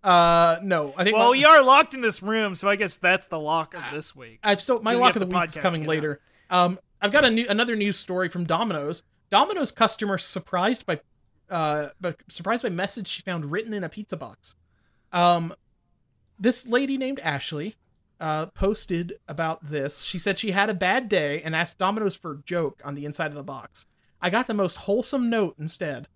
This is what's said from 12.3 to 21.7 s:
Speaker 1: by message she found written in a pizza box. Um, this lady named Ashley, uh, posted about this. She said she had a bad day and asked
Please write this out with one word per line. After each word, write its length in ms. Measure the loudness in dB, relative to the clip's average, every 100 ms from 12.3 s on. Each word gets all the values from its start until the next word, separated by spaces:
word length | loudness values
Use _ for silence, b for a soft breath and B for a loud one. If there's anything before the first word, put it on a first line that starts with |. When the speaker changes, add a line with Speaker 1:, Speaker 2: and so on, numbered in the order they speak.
| -10 -4 -4
Speaker 1:
by 60 | -4
message 400 | -4 -6 -6 -10
she 140 | -10
found 280 | -8 -8 -6
written 220 | -6 -6
in 120 | -8
a 40 | -8
pizza 280 | -12 -12 -12
box. 400 | -12 -18 -20 -20 _ _ _ _ _
Um, 420 | 2 4 2 -2 -12 _ _ _ _ _ _ _ _
this 280 | 0 0 0
lady 300 | 0 0 -4
named 220 | -4 -6
Ashley, 540 | -4 -6 -6 -8 -10 -12 _ _ _ _
uh, 260 | -6 -4 -6
posted 680 | -2 -2 0 -4 -4 -4 -10 -14
about 420 | -6 -6 -6 -8
this. 300 | -6 -6 -6
She 180 | -8 -6
said 200 | -4 -4
she 120 | -2
had 160 | 0 0
a 40 |
bad 340 | 0 0 -2 0
day 340 | 0 0 -4
and 140 | -4 -4
asked 220 | -4